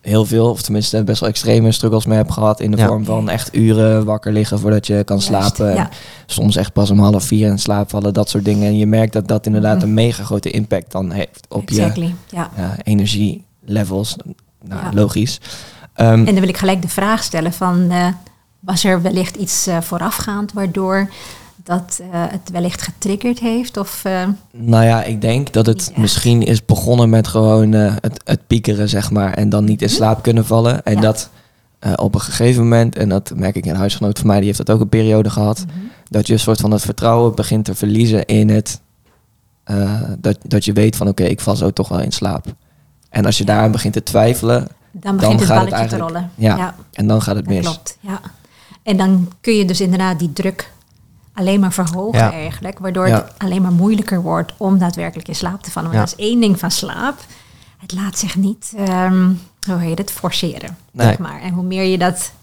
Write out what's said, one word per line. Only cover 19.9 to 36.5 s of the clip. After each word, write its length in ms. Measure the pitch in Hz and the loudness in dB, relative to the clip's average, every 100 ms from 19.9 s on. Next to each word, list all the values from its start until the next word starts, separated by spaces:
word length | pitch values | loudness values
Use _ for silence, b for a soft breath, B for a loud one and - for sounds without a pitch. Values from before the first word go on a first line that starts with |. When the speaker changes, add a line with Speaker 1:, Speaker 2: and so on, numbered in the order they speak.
| 175 185 - - 202 208 | -4 -4 -4 -6 -4 -4
Speaker 3:
waardoor 560 | 208 190 190 190 196 196 B B B B - | -4 -4 -2 0 0 -2 B B B B -20
dat, 340 | - 180 180 - 180 | -4 -4 -4 -12 -8
eh, 120 | 170 170 | -6 -4
het 220 | 190 - | -6 -8
wellicht 300 | 175 175 - | -4 -4 -6
getriggerd 580 | - - 190 202 247 240 | -12 -6 -4 -2 -2 -2
heeft? 380 | 233 226 247 208 | -2 -2 -4 -8
Of, 240 | 196 - | -8 -6
eh, 180 | 196 185 185 202 - | -4 -2 -2 -4 -8
Speaker 1:
Nou 340 | 120 117 113 | -6 2 4
ja, 180 | 113 113 | 6 2
ik 180 | - 110 | -2 -4
denk 320 | 113 123 143 | -2 -2 0
dat 120 | 143 | 0
het 120 | 117 104 | 2 0
Speaker 3:
niet 100 | - | -2
echt? 80 | - | -2
Speaker 1:
misschien 440 | 104 - 120 120 | 0 2 2 2
is 220 | 110 110 | 4 0
begonnen 440 | - - - 120 117 | 2 0 2 4 4
met 180 | 113 107 | 4 2
gewoon, 460 | 110 110 110 107 | 2 4 4 4
eh, 200 | 107 104 104 | 4 2 0
het, 220 | - - | -4 -6
het 220 | - - _ | -4 -4 _
piekeren, 420 | 117 107 104 104 | 0 0 0 0
zeg 220 | 101 104 | -2 0
maar, 220 | 104 98 | 0 0
en 160 | 92 104 | 0 0
dan 140 | 107 | 2
niet 180 | 104 104 | 2 0
in 60 | 101 | 0
Speaker 3:
Mhm. 80 | |
Speaker 1:
slaap 280 | - 110 110 | 0 0 2
kunnen 220 | - 117 | 2 2
vallen. 380 | 110 113 117 135 | 2 2 2 0
En 80 | - | 0
Speaker 3:
Ja. 60 | 104 | 2
Speaker 1:
dat, 280 | 107 110 - b b b b _ | 2 0 -8 b b b b _
eh, 140 | - | -4
op 200 | - 98 | -2 0
een 60 | - | -2
gegeven 420 | - - 120 123 | -4 0 2 4
moment, 320 | 117 117 117 | 4 4 2
en 140 | - 104 | 0 0
dat 220 | 95 - | 0 -2
merk 200 | 82 95 | -4 -2
ik 100 | 95 | -2
in 60 | 82 | -4
een 60 | 92 | -2
huisgenoot 400 | 101 - 104 104 | -2 0 -2 0
van 100 | 107 | 2
mij, 100 | 101 | 2
die 80 | |
heeft 120 | 98 98 | 2 -2
dat 40 | - | 0
ook 60 | 110 | 2
een 80 | 107 | 4
periode 400 | 113 110 110 104 | 2 4 4 2
gehad, 360 | 104 104 117 180 | 0 0 -2 -6
Speaker 3:
Mhm. 100 | 165 208 B B | -12 -14 B B
Speaker 1:
dat 180 | 104 107 | -2 2
je 60 | |
een 60 | 110 | 2
soort 200 | - | 2